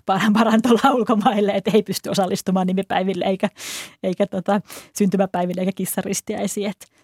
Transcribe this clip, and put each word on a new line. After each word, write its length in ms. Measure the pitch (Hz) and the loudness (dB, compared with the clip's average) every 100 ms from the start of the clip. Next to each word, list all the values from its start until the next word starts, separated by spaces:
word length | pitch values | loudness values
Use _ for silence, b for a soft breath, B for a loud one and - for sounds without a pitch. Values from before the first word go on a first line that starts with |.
| - | -2
par-, 280 | 190 214 | 2 4
parantolaan 640 | 214 226 220 240 226 277 254 | 4 4 4 4 4 4 2
ulkomaille, 560 | 214 214 262 208 202 | 2 2 2 2 0
että 200 | 196 196 | 0 2
ei 100 | 208 | 2
pysty 260 | 196 185 - | 2 -6 -4
osallistumaan 580 | 185 185 190 - 185 185 | -2 0 -2 0 0 0
nimipäiville 580 | 185 190 175 190 180 196 | -2 -2 -2 -2 -2 -2
eikä, 240 | 190 202 B B B B B | -2 -4 B B B B B
eikä 240 | 190 180 202 | -6 -2 -2
tota, 340 | 190 170 202 - B B - | -2 -2 -2 -2 B B 0
syntymäpäiville 640 | 202 185 190 180 180 180 | 0 2 0 0 -2 -2
eikä 100 | 185 190 | -4 -2
kissaristiäisiin. 920 | 185 - 202 196 - 202 202 214 202 | -4 -4 -4 -6 -6 -6 -4 -4 -6
Et 180 | - - _ | -8 -18 _